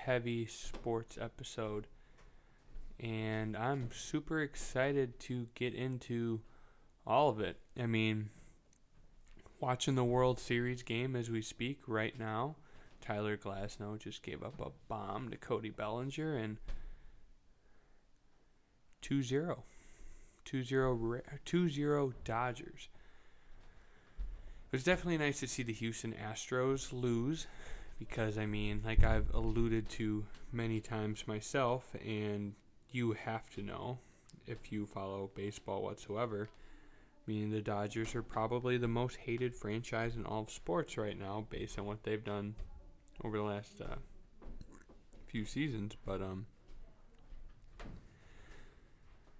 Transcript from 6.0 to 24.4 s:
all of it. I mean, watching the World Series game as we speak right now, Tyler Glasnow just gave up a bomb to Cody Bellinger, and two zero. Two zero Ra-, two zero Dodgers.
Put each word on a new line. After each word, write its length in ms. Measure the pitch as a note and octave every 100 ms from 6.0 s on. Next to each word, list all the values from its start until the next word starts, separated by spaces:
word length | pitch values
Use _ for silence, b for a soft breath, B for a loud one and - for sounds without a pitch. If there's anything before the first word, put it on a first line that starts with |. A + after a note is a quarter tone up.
| - A#2 A#2 A2+ - b b b b b -
all 240 | A#2+ D3
of 100 | G#2+
it. 200 | F2+ - - -
I 60 | A#2
mean, 460 | A2+ A2 G#2+ G#2+ B B B _ - - - - - - - - -
watching 340 | B2+ B2+ -
the 100 | C3
World 360 | A#2+ B2 B2+ B2
Series 420 | - A#2+ A#2+ B2
game 340 | A#2 A#2 C3 B2+
as 140 | A#2
we 140 | A2+
speak 380 | - - A#2+ C#3 -
right 320 | A2 A2 A#2+
now, 380 | A2 A2 C#3 D#3 B B B B
Tyler 380 | - G#2 G#2+ G#2+
Glasnow 600 | G2+ G2 G2+ - G#2 G#2+
just 240 | G#2+ -
gave 180 | - -
up 180 | - -
a 120 | - - -
bomb 420 | A2 G2 G#2 B2
to 80 | G#2+
Cody 320 | - A2 A2
Bellinger, 680 | - G#2+ A#2 C3+ C#3+ D#3 C#3
and 220 | A2 G#2+ B B B B B B B B - b b b b b b - - - - - _ _ - -
two 180 | - C#3
zero. 440 | B2 C3+ E3+ C3 - B B B B B B B -
Two 180 | C3+
zero 300 | B2 C3 C3
Ra-, 260 | A#2+ A#2 B2 - C#3+ -
two 240 | F3 F3
zero 440 | C#3 D3 D3 C3+ B2
Dodgers. 680 | - A2+ B2 A2+ - - - B B B B B B B B B B B B B B B